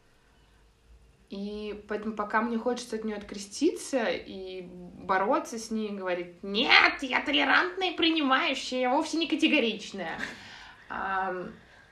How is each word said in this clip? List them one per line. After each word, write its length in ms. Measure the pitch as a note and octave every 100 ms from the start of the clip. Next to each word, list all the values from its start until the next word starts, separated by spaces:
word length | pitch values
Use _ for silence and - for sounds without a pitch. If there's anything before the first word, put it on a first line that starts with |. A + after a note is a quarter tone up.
| _ _ _ _ _ _ _ _ - - - _ _
И 520 | G3 G#3 G#3 G#3 G3+ -
поэтому 260 | G#3+ A3
пока 280 | G#3+ G#3 A3
мне 160 | A#3 A3+
хочется 380 | B3 A#3+ - A3
от 80 |
нее 120 | A3 G#3
откреститься 880 | - G3+ - - D#4+ - - C4 G#3
и 520 | - - G3 F#3+ F#3
бороться 960 | F3 F3+ F3+ - F#3 F#3+ G3+ D#4 - A3+
с 120 | -
ней, 180 | A3 G#3+
и 80 | G3+
говорить: 460 | F#3 F3+ F3 -
"Нет, 600 | G3 G3+ C#4+ - F4 -
я 180 | C4 C4
толерантная 680 | - C#4+ C4+ C#4+ F4+ F#4+ F#4
и 40 | D#4
принимающая, 840 | E4 D#4+ C#4 C4+ E4 C4 - B3+
я 100 | B3+
вовсе 260 | C#4+ D#4 D#4
не 100 | D#4+
категоричная", 920 | D#4 D#4+ C#4+ A3+ G3 - G3 E3 D#3 - - - - - - -
ам, 600 | - F#3+ F#3+ F#3+ F3+ G3 - - - -